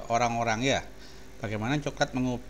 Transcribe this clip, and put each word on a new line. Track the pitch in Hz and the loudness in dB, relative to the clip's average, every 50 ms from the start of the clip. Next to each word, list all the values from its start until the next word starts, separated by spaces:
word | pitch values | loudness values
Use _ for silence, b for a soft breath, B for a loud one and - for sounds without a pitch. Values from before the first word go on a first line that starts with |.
| - - | 2 2
orang-orang | 117 117 120 117 117 117 117 113 110 110 127 | 2 4 4 4 2 2 2 2 2 2 4
ya. | 139 120 90 - - - B B B B B B B - - | 2 2 2 0 -4 -10 B B B B B B B -10 -8
Bagaimana | - 101 107 104 107 120 143 151 | -4 -4 -2 -2 0 0 0 0
coklat | 147 135 - - 147 - | 0 -2 0 0 0 0
mengu-, | - 127 127 127 123 117 - | 2 0 0 0 0 -2 -4